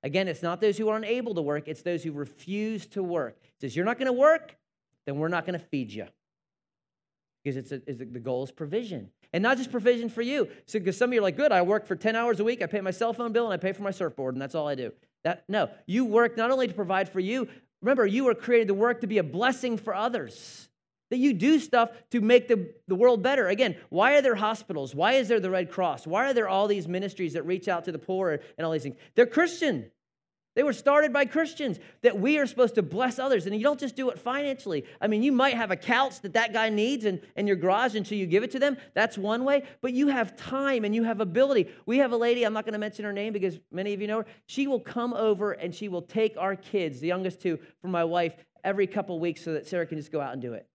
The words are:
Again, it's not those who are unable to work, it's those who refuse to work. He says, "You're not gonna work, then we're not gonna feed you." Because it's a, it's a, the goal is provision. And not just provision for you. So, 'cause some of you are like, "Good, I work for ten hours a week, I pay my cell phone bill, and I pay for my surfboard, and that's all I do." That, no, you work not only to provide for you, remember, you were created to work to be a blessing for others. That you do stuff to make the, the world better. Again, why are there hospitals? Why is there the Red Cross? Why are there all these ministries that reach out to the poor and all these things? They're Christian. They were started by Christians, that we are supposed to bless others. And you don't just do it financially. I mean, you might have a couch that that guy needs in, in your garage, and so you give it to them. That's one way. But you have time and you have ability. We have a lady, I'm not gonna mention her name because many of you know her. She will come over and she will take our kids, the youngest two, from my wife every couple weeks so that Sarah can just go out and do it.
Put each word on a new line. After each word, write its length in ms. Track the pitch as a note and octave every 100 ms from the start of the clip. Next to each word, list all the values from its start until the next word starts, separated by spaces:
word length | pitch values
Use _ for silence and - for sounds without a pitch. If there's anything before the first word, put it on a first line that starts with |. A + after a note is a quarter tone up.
Again, 240 | C#3 E3 F#3+
it's 140 | D3
not 200 | E3+ F3+
those 160 | G#3+ G3+
who 100 | G#3+
are 80 | G#3+
unable 380 | G#3+ B3 A#3 F3+
to 60 |
work, 260 | C#3+ D3 D3+
it's 140 | D#3
those 200 | F3 F3
who 120 | E3
refuse 720 | D3 C3+ - - G3+ G#3+ A3 -
to 160 | G#3
work. 340 | F#3 E3+ B2 -
He 260 | _ _ C#3
says, 80 | B2
"You're 100 | F#3+
not 120 | A#3+
gonna 160 | C4
work, 440 | B3 C#4+ D#4+ - _ _ _ _ _ -
then 120 | C#3+
we're 100 | D#3+
not 160 | F3 E3
gonna 140 | F3+
feed 320 | - D3 A#2
you." 160 | G2+ G2 _ _ _ _ _ _ _ _ _ _ _ _ _
Because 120 | C#3+ C3+
it's 160 | B2+
a, 40 | C3+ C3
it's 120 | B2
a, 40 | B2
the 140 | B2
goal 240 | A2+ B2+
is 80 | C3+
provision. 580 | - D3 G3 A#3+ D#3+ F#2+ _ _
And 100 | E3+
not 160 | A3 C4
just 140 | B3+
provision 380 | A#3+ G#3+ A#3+ A#3
for 120 | -
you. 280 | A#3+ C#4+ G#3 - _
So, 140 | G#3+
'cause 180 | F3+ -
some 140 | B3
of 20 |
you 60 | A#3+
are 40 |
like, 140 | G3 C#3+
"Good, 160 | C#4+
I 80 | F#3+
work 240 | F3+ G#3 G#3
for 100 | E3+
ten 200 | G#3+ A3+
hours 240 | A#3 G3+
a 20 |
week, 180 | A3 A#3+
I 40 | F3
pay 160 | G#3+
my 100 | F#3+
cell 220 | F#3 A3+
phone 180 | A3+ A#3
bill, 140 | A3 A#3
and 80 |
I 40 | F3+
pay 140 | F#3+
for 120 | F#3+
my 80 | G3+
surfboard, 440 | F#3+ E3+ - C3 B2+
and 60 |
that's 140 | C3+ D#3+
all 120 | D3
I 80 | C3+
do." 160 | A#2+ - _ _
That, 220 | D#3+ F3 -
no, 220 | G#3 C#3+ - -
you 200 | G3+ B3
work 300 | G#3+ A#3 A3+
not 160 | A3+
only 160 | C4 B3+
to 60 |
provide 360 | F3+ F#3 F#3+ F#3+
for 100 | F#3+
you, 280 | F3+ B3+ A#3 - _ _
remember, 240 | G3+ C4+ G#3
you 200 | G#3+ C4+
were 100 | A#3
created 340 | - A#3+ G#3+
to 40 |
work 280 | G3 A#3 A#3+
to 60 | G#3
be 100 | G#3
a 60 |
blessing 540 | D#3 E3 B3 C4 B3+ A3+
for 160 | -
others. 720 | F#3 A#3 A#3 B2 - - - - _ _ _ _
That 60 | B3+
you 160 | C#4
do 240 | G3+ A#3 D#4
stuff 320 | - B3 A#3 - _
to 100 | B3
make 260 | G#3+ B3 A#3+
the, 240 | A3 F3 - -
the 60 |
world 300 | F#3 A#3+ A#3
better. 240 | B3 C#4 F#3+
Again, 280 | G3+ B3 D#3+ -
why 240 | E3 A#3
are 80 | D4
there 140 | C4+ G#3+
hospitals? 580 | G#3+ A3 - D#3+ C3+
Why 200 | C#3 F#3
is 140 | C4+ G#3+
there 120 | A3+
the 100 | F#3
Red 220 | F#3 F3+
Cross? 340 | - F3+ C#3 D#3+
Why 240 | F#3 C4+
are 60 | B3
there 120 | G#3
all 200 | F#3+ G#3
these 200 | G#3 D#3+
ministries 460 | F3+ G3 G3 F3
that 140 | E3 D3+
reach 200 | F3+ F#3+
out 180 | F3 E3+
to 60 |
the 60 | D#3+
poor 420 | - F#3 F#3 D3+ - -
and 80 | D#3+
all 60 |
these 120 | D#3+
things? 120 | C3 - - -
They're 100 | A#3
Christian. 640 | C#4+ E4+ E4+ D#4 E3 G#2 _ _ _ _ _ _ -
They 60 |
were 120 | D4
started 380 | A#3 - C#4+ D4+
by 140 | C4 C#4
Christians, 540 | D4+ D#4+ - C#4 E3+ - _
that 180 | A#3+ A3
we 180 | A3 D4+
are 80 | C4+
supposed 300 | - B3 A#3
to 80 |
bless 340 | D#3+ F3+ C4 A#3+
others. 300 | C4 A#3 F3
And 80 | G#3
you 80 |
don't 160 | B3+ D4
just 160 | C#4 -
do 160 | B3+
it 80 | -
financially. 680 | - C4+ C#4+ C4+ G#3 D#3 C3 -
I 60 | G#3
mean, 160 | G#3+
you 80 | C4
might 240 | B3+ C4+ A#3
have 160 | A3
a 40 | F#3
couch 460 | - B3 C4+ -
that 120 | G3
that 200 | A3+ A#3
guy 160 | A3 A3
needs 360 | G#3 A3 C#4 G#3+
in, 160 | F3+ - -
in 120 | G3+
your 80 | F#3+
garage, 400 | F3 G3 B3+ G#3+
and 100 | F#3+
so 80 |
you 140 | G#3 F#3
give 160 | F#3
it 80 | A#3+
to 80 | C4
them. 180 | C#4+ C4+ -
That's 240 | - A3 G#3
one 280 | G3 A#3 C4
way. 180 | C#4+ C4+ -
But 120 | C4
you 160 | B3 C#4+
have 280 | C4 G#3+ -
time 480 | - C4 C#4 B3+ G#3
and 80 |
you 100 | A3
have 180 | A3+ G#3+
ability. 500 | G#3 F3 C4+ B3+ - - -
We 120 | B3
have 120 | C4+
a 60 | A#3
lady, 260 | A#3 A#3+
I'm 100 | A3+
not 120 | G#3+ A3
gonna 120 | G#3+
mention 260 | G#3 G#3 G#3
her 80 |
name 200 | G3+ G#3+
because 240 | G#3 F#3+ E3+ _
many 220 | F3 G3+
of 80 | G3+
you 60 | G#3
know 120 | G#3+
her. 60 | G#3+ - _
She 220 | - C#4
will 140 | B3+
come 320 | - A#3+ A#3+
over 400 | A#3 A3 G3 G#3
and 200 | - F3
she 140 | E3+ G#3
will 160 | F3
take 340 | E3+ A3 A3 G#3+
our 180 | F#3+ F#3+
kids, 440 | - G#3 E3 B2+
the 80 | D#3
youngest 340 | F3+ F#3 F3+
two, 160 | F#3 D#3+ - _
from 80 | F3+
my 140 | F3+
wife 320 | E3 F3 E3+ - _ _
every 220 | - G3+ G3
couple 340 | G#3 G3 F3
weeks 220 | E3+ D#3+
so 120 | -
that 120 | D#3 -
Sarah 220 | F3+ E3
can 100 | D#3
just 140 | D3
go 100 | D#3
out 120 | C#3
and 80 | C3
do 120 | A#2+
it. 140 | A2 -